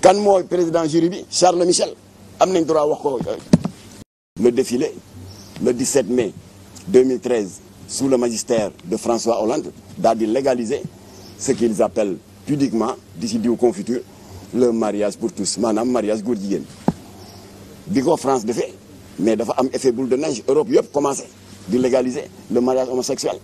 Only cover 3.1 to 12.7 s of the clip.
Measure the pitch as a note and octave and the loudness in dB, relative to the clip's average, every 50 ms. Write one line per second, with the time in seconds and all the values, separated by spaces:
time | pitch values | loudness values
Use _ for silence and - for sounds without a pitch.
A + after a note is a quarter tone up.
3.1 | C3+ A#2 - - G#2+ - - - - - - - - - - - - - - _ | -2 -2 -4 -4 -6 -8 0 2 2 4 4 0 -10 -10 -20 -20 -20 -20 -20 _
4.1 | _ _ _ _ _ - G2+ A#2+ A#2+ A#2+ C3 - A#2+ B2 D#3 - - - - - | _ _ _ _ _ 2 2 4 4 4 0 0 0 -2 -2 -2 -4 -8 -18 -20
5.1 | - - - - - - - - - - - A#2 B2 A#2+ C3 - - C#3 B2 F#2 | -20 -20 -20 -18 -20 -20 -20 -18 -12 -4 -2 -2 0 0 -2 0 2 0 2 2
6.1 | B2 B2 A#2 F#2+ - - - - - - - - - - - - G2 B2 B2+ C3 | 0 0 0 -2 -4 -10 -20 -20 -20 -20 -20 -20 -20 -20 -12 2 4 4 6 6
7.1 | B2+ A#2+ - B2+ B2 A#2 G#2 F#2 E2 - - - - - - - - - - C3+ | 2 -2 -2 -2 0 0 -2 -4 -8 -16 -20 -20 -20 -20 -18 -12 -8 -4 0 2
8.1 | C3+ B2 B2 B2 A#2 G#2+ - - B2 A#2 G#2+ F#2+ - - - F2 F#2 G#2+ - A2+ | 2 2 2 0 -2 -4 -4 -2 -2 0 0 -4 -6 -12 -8 -6 -6 -6 -2 -2
9.1 | A#2+ A2+ G#2+ A2+ A#2+ G#2+ G#2 A2 C3 D#3+ - - - - - - - - F2+ A2+ | -2 -2 0 -2 0 0 0 -2 -2 -2 -4 -8 -14 -16 -20 -20 -14 -2 0 0
10.1 | A2+ A2+ A2+ G#2+ A2 C3 C3+ C3+ C3 B2 A#2+ G#2+ C3+ - - - - - - - | 2 2 0 0 0 0 2 0 0 0 -2 -4 -4 -6 -6 -10 -14 -16 -20 -20
11.1 | - - - - - - - - C3 - A#2 A#2 A2 F2+ A2+ G2+ - A#2+ G#2+ G2+ | -20 -20 -20 -20 -16 -10 -2 -2 -2 0 0 0 2 2 0 0 0 -2 -2 -2
12.1 | F2+ D2+ - - - - - - C#3 D3 C#3 B2+ | -2 -6 -10 -18 -20 -20 -6 -4 -2 0 0 0